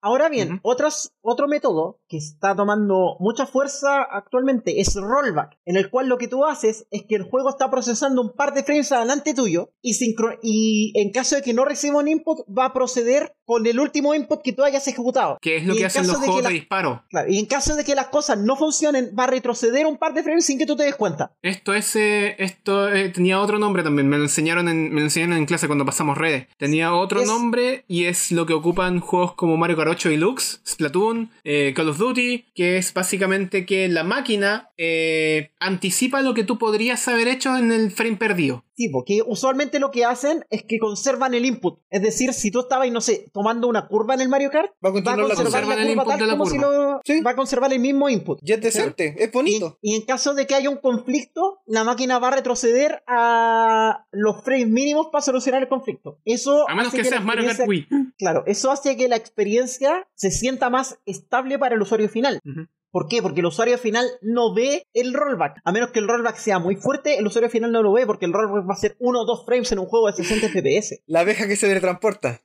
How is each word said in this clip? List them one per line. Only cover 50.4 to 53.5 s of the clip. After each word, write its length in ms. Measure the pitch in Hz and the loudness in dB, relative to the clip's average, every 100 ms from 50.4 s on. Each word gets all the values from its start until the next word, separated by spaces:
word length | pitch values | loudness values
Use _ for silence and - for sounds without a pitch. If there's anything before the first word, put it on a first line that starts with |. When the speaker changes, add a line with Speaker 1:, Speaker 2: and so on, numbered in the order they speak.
| 277 | 0
Speaker 1:
que 80 | 277 | 0
haya 140 | 277 | 0
un 80 | 277 | 0
conflicto, 840 | 262 233 240 277 - - 381 392 - | 0 0 0 -4 -4 -2 -2 -2 -4
la 180 | 220 | -2
máquina 360 | 220 240 254 247 | 0 0 0 0
va 100 | 247 | 2
a 60 | 269 | 0
retroceder 680 | 262 247 240 240 294 302 - | 0 0 2 4 2 0 -2
a 960 | 240 233 233 226 | 2 4 4 4